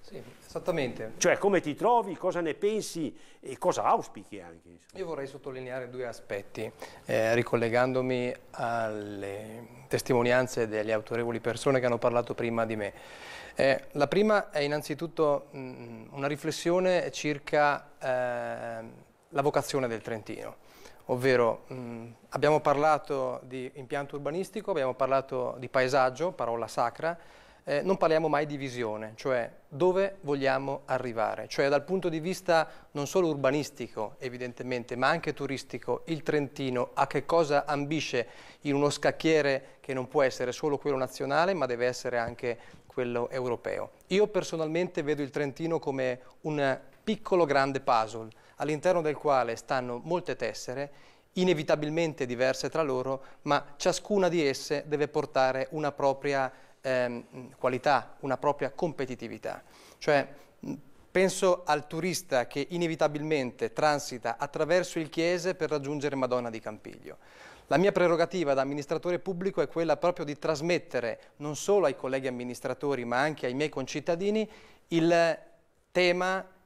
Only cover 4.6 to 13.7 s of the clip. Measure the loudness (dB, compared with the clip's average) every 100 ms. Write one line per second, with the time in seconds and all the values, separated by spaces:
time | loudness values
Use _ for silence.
4.6 | -20 -20 _ -12 -8 -8 -8 -12 -12 -12
5.6 | -10 -10 -10 -8 -10 -10 -8 -8 -8 -8
6.6 | -8 -10 -18 -16 -2 2 4 2 2 2
7.6 | 2 2 2 2 0 0 -2 -6 -12 -6
8.6 | -4 -2 -2 -4 -8 -8 -8 -8 -10 -14
9.6 | -16 -20 -6 -4 0 2 4 4 2 0
10.6 | -2 -2 0 -2 -2 -4 -2 -2 -4 -2
11.6 | 2 2 2 2 2 2 -2 -2 -2 0
12.6 | 0 -2 -6 -8 -18 -18 -16 -16 -16 2
13.6 | 4